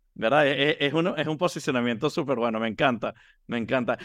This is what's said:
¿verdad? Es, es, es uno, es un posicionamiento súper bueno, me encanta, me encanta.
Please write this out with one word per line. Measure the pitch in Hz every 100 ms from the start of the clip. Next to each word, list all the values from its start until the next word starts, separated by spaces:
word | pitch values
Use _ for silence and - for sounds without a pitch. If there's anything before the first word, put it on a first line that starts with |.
| _
¿verdad? | - 110 143 143
Es, | 147 143 147
es, | 143
es |
uno, | 151 175 -
es | 147
un | 156
posicionamiento | 180 165 151 127 120 113 151
súper | - 139 123
bueno, | 120 110
me | 113
encanta, | 104 143 117 107 - - _ -
me | 120
encanta. | 110 131 117 117